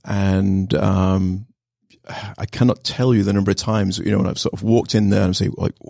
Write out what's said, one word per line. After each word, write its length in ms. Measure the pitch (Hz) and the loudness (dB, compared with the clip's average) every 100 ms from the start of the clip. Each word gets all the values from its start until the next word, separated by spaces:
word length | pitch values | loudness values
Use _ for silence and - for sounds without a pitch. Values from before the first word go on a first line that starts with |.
and, 680 | - 101 98 95 98 95 95 | -6 -2 2 2 2 0 0
um, 720 | - 98 95 95 95 92 92 113 _ _ _ _ _ - - 101 - | 0 2 2 2 2 0 -4 -8 _ _ _ _ _ -18 -14 -14 -10
I 80 | - | -8
cannot 380 | - 123 - | 0 0 0
tell 280 | - - 127 | -4 -2 2
you 120 | 113 | 2
the 80 | 101 | 2
number 180 | 101 98 | 2 0
of 60 | 98 | 0
times, 420 | - 110 98 98 | -2 0 0 -2
you 140 | - | 0
know, 60 | 101 | 0
when 100 | 92 | 0
I've 100 | - | -2
sort 160 | - | -6
of 80 | 92 | -4
walked 320 | 104 113 - | 0 2 2
in 160 | 107 101 | 0 2
there 140 | 101 | 2
and 120 | 98 101 | 2 0
say, 120 | - | -2
like, 220 | - - - | -2 -6 -6